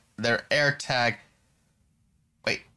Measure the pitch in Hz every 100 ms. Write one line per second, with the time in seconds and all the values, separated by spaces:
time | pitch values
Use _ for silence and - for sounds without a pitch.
0 | _ - 117 117 - 143 143 143 - 127
1 | 120 110 - _ _ _ _ _ _ _
2 | _ _ _ _ - 101 -